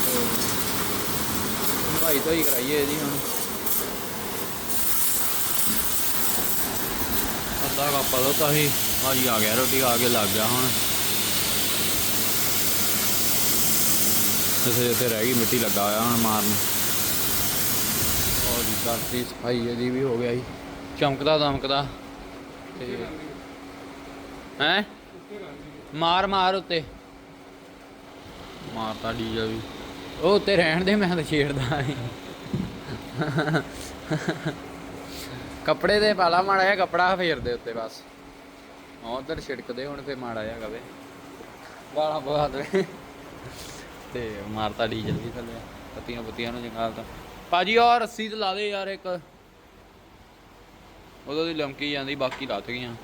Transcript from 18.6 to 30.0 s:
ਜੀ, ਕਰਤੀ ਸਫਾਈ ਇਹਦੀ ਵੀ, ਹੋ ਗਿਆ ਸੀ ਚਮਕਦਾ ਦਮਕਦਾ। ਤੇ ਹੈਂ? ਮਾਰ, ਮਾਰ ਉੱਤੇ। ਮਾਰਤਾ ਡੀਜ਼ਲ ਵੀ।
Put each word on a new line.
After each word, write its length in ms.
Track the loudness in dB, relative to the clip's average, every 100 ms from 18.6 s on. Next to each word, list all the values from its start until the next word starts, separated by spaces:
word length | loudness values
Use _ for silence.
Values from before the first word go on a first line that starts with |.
ਜੀ, 120 | 0 0
ਕਰਤੀ 400 | 0 -2 -2 -2
ਸਫਾਈ 420 | -4 -6 -2 0 0
ਇਹਦੀ 220 | -2 -2
ਵੀ, 120 | 0
ਹੋ 140 | 0 0
ਗਿਆ 140 | 0
ਸੀ 100 | -2 -4 -10 -12 -12 -12 0
ਚਮਕਦਾ 400 | 0 2 4 4
ਦਮਕਦਾ। 480 | 4 2 0 0 0 -8 -14 -14 -14 -14 -16 -16 -14 -10
ਤੇ 280 | -8 -6 -6 -8 -10 -12 -14 -16 -16 -14 -14 -14 -14 -14 -14 -14 -14 2
ਹੈਂ? 220 | 4 4 2 -8 -18 -18 -14 -14 -12 -14 -16 -16 -12
ਮਾਰ, 320 | 0 2 4 4
ਮਾਰ 280 | 4 4
ਉੱਤੇ। 280 | 2 0 -2 -2 -14 -20 -20 -20 -20 -20 -20 -20 -20 -20 -20 -20 -18 -18 -16 -14 -12 -10
ਮਾਰਤਾ 380 | -6 -6 -4 -4
ਡੀਜ਼ਲ 340 | -2 -2 0 -2
ਵੀ। 140 | -2 -8 -12 -12 -12